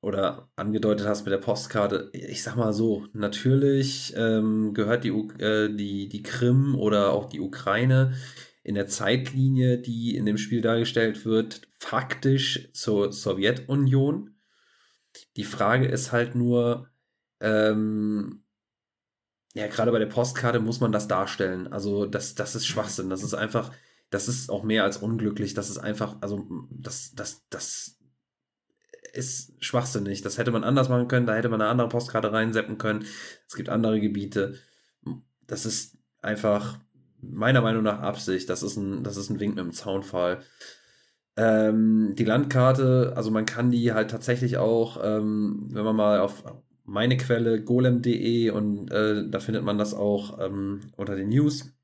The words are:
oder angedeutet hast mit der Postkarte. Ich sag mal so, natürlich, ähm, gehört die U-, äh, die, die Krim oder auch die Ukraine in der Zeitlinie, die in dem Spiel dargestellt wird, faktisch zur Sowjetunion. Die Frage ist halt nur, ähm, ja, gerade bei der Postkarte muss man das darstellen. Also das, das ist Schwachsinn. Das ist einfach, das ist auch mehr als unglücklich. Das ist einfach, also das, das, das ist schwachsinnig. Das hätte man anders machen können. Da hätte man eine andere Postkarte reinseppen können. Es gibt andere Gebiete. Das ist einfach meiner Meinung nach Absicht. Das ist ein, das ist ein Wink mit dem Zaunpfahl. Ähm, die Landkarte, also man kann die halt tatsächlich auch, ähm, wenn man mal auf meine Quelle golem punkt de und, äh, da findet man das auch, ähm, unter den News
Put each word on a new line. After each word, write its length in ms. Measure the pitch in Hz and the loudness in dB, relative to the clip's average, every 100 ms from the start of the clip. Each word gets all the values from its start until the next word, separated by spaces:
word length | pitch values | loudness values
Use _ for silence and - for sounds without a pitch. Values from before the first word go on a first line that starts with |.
oder 480 | 113 98 98 - - - | -4 0 -2 -2 -14 -8
angedeutet 520 | 101 107 107 104 104 | -2 0 2 2 0
hast 180 | 104 - | -2 0
mit 80 | |
der 60 | 98 | -2
Postkarte. 680 | - 104 - 113 101 98 - | 0 -2 -2 0 0 0 -4
Ich 280 | 90 85 - | -12 -10 -8
sag 140 | - 123 | -6 -2
mal 160 | 113 | 0
so, 340 | 104 113 104 - | 2 2 0 -4
natürlich, 1000 | 110 101 101 127 135 139 139 135 - - - | -4 -4 0 2 4 4 2 0 -4 -8 -2
ähm, 580 | 113 110 110 110 107 | 2 2 2 2 0
gehört 300 | 104 104 120 | 0 0 2
die 80 | 113 | 0
U-, 180 | 107 107 - | -2 -4 -2
äh, 280 | 104 107 107 104 | 0 2 2 0
die, 320 | 101 101 98 | -4 -4 -6
die 160 | 104 | -8
Krim 520 | - - 123 131 139 131 | -8 0 4 4 4 2
oder 360 | 107 104 101 | 2 4 4
auch 140 | - - | 2 -2
die 160 | 73 | -6
Ukraine 720 | - - - 104 127 131 131 - - - - _ | -8 -4 0 2 4 6 4 0 -8 -18 -20 _
in 120 | - 101 | -6 -4
der 120 | 98 | -2
Zeitlinie, 920 | - 98 123 127 135 135 131 127 123 | -2 0 0 0 2 2 4 4 2
die 360 | 120 117 117 - | -2 -4 -2 0
in 100 | 104 | 0
dem 120 | 104 | 0
Spiel 240 | - 120 | 0 0
dargestellt 640 | 113 113 117 - 113 104 113 | 2 2 2 2 0 0 0
wird, 380 | 110 110 - - _ | 0 0 -6 -20 _
faktisch 920 | - 117 131 - 139 135 135 - - | -4 -4 -4 -2 2 2 2 -4 -8
zur 380 | - - 104 101 | -8 -2 0 0
Sowjetunion. 1200 | - - 95 98 131 - 139 135 135 139 165 - _ _ _ _ _ _ _ _ - - - | -2 -4 0 2 0 -2 0 4 4 2 0 -6 _ _ _ _ _ _ _ _ -20 -18 -10
Die 60 | |
Frage 440 | 101 - 101 123 131 | -8 -2 2 2 2
ist 240 | 104 - | 0 -2
halt 240 | 120 120 123 | 0 0 0
nur, 520 | 120 120 120 120 127 _ _ _ _ _ | 2 2 2 -2 -6 _ _ _ _ _
ähm, 1040 | 107 107 107 107 107 107 107 107 101 - _ _ _ _ _ _ _ _ _ _ _ - | 0 4 4 2 0 0 -2 -2 -4 -10 _ _ _ _ _ _ _ _ _ _ _ -8
ja, 100 | 104 | -8
gerade 240 | - 113 | 0 2
bei 60 | 117 | 2
der 80 | 107 | 0
Postkarte 540 | 120 123 - 123 120 | 0 0 0 0 0
muss 200 | 110 110 | 0 0
man 120 | 117 | 0
das 160 | 104 104 | 0 0
darstellen. 600 | 95 98 - 95 92 92 | -2 -2 -2 -2 -2 -6
Also 320 | 101 101 101 101 | -6 -2 -2 -2
das, 300 | 104 - - | -4 -6 -6
das 180 | 104 | -6
ist 140 | 113 - | -4 -4
Schwachsinn. 420 | - 104 - 92 | -4 -4 -4 -4
Das 140 | 92 | -4
ist 100 | 104 | -4
einfach, 380 | - 107 117 - - _ _ _ | -4 -2 -4 -6 -12 _ _ _
das 160 | 101 - | -4 -2
ist 220 | 127 - | -4 -4
auch 120 | 101 | -4
mehr 200 | 107 110 | 0 2
als 140 | 98 - | 2 0
unglücklich. 580 | 104 117 107 104 101 - | -4 -2 -2 -2 -4 -4
Das 160 | 98 | -6
ist 80 | 104 | -6
einfach, 380 | 107 104 104 - | -6 -4 -6 -6
also 260 | 101 101 - 87 - | -6 -6 -6 -10 -12
das, 460 | - 65 - - - | -14 -10 -8 -10 -10
das, 320 | - - _ | -10 -10 _
das 480 | - - - - _ _ _ _ _ _ _ _ _ _ - - | -10 -8 -8 -10 _ _ _ _ _ _ _ _ _ _ -20 -16
ist 400 | - 131 - - _ | -8 -6 -6 -8 _
schwachsinnig. 580 | - 123 123 113 98 101 | -2 -2 0 -4 -4 -4
Das 160 | 101 - | -6 -2
hätte 140 | 120 | 0
man 120 | 113 | 0
anders 260 | 110 135 131 | 2 4 4
machen 180 | 123 123 | 2 4
können. 180 | 127 120 | 2 2
Da 80 | |
hätte 160 | 110 117 | 2 2
man 120 | 113 | 2
eine 100 | 107 | 2
andere 180 | 123 117 | 2 2
Postkarte 420 | 120 120 113 110 | 0 -2 -2 0
reinseppen 460 | 110 110 110 104 107 | 2 2 0 -2 -4
können. 280 | 110 107 107 - - - _ | -2 -2 -6 -14 -16 -18 _
Es 80 | - | -10
gibt 140 | - | -2
andere 300 | 110 110 107 | 0 2 2
Gebiete. 600 | 104 101 101 104 98 - _ _ _ _ - 135 _ _ _ | 2 -2 -2 -2 -2 -6 _ _ _ _ -12 -12 _ _ _
Das 180 | 113 113 | -8 -4
ist 320 | 107 - _ _ _ | -4 -6 _ _ _
einfach 560 | - 107 110 104 104 - _ _ _ _ | -6 -2 2 2 0 -10 _ _ _ _
meiner 400 | - - 117 131 | -14 -2 4 4
Meinung 220 | 113 113 | 4 2
nach 160 | 107 104 | 2 0
Absicht. 480 | 113 - - 95 - | -4 -4 -2 -2 -2
Das 120 | 92 | -4
ist 160 | 98 107 | -4 -4
ein, 260 | 98 104 | -4 -4
das 140 | 123 98 | -6 -6
ist 120 | 98 | -6
ein 80 | 98 | -4
Wink 160 | 104 104 | -2 -4
mit 100 | 87 | -6
dem 80 | |
Zaunpfahl. 720 | 82 - 98 95 92 87 101 - _ - - _ _ _ _ _ - | -8 -4 -4 -4 -2 0 -2 -8 _ -20 -20 _ _ _ _ _ 2
Ähm, 800 | 113 110 110 110 110 110 107 101 | 4 6 4 4 4 4 2 2
die 80 | |
Landkarte, 880 | 110 113 139 131 127 131 131 127 117 - | 2 2 2 4 4 6 4 4 4 0
also 160 | 110 | 0
man 140 | 110 110 | 0 0
kann 260 | 117 123 | 0 2
die 220 | 120 117 | 4 2
halt 180 | 110 110 | 2 0
tatsächlich 460 | 117 - 120 123 - | -4 -2 0 2 2
auch, 420 | 107 117 113 - | 2 2 2 -2
ähm, 640 | 107 107 107 107 104 104 127 | -2 0 0 0 0 -2 -6
wenn 120 | 107 | -4
man 120 | 107 110 | 0 4
mal 240 | 104 104 | 4 4
auf 240 | 98 - - - _ _ - | 2 -2 -16 -18 _ _ -8
meine 320 | 101 120 127 | 0 2 2
Quelle 460 | - 117 117 110 | 2 2 4 2
golem 320 | 107 120 127 123 | 2 4 6 4
punkt 100 | 120 | 2
de 420 | 117 113 117 113 | 2 2 2 2
und, 400 | 104 107 101 - | 2 0 -2 -2
äh, 380 | 104 107 104 104 | 0 2 2 -2
da 100 | 98 | -4
findet 240 | - 110 | -2 -2
man 140 | - 104 | 0 0
das 160 | 104 | -2
auch, 460 | - 104 101 - - | 0 0 0 -2 -6
ähm, 400 | 95 98 98 101 101 - | -6 -4 -6 -6 -12 -10
unter 180 | 101 98 | -6 -4
den 140 | 98 | 0
News 420 | 123 147 135 - _ | 4 4 0 -10 _